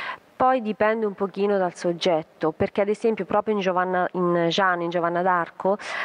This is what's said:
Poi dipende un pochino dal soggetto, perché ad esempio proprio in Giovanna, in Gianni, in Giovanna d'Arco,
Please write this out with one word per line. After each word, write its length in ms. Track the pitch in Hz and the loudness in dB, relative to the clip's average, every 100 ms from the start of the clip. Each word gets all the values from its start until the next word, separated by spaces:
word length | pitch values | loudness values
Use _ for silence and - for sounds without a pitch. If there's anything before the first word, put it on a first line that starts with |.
| - - - - | -10 -12 -10 0
Poi 260 | 262 262 | 2 2
dipende 420 | 214 196 214 226 | 0 0 2 2
un 100 | 208 | -2
pochino 440 | 190 196 196 202 196 | -2 -4 0 0 2
dal 160 | 180 | 0
soggetto, 800 | - 175 170 185 160 - - 160 | -2 -4 0 2 0 -2 -4 -4
perché 280 | - 202 - | 0 -2 0
ad 80 | 202 | 0
esempio 380 | 208 226 208 175 | 0 0 -2 0
proprio 280 | 208 208 | -2 0
in 60 | 208 | 0
Giovanna, 480 | 185 180 180 180 180 | 0 0 0 0 -2
in 340 | 185 175 175 170 | 0 0 2 2
Gianni, 360 | 180 190 175 | 2 2 0
in 60 | 170 | -2
Giovanna 300 | 175 170 175 | -2 0 0
d'Arco, 560 | 185 180 165 - 190 208 - - | 2 2 0 -2 -2 -2 -4 -8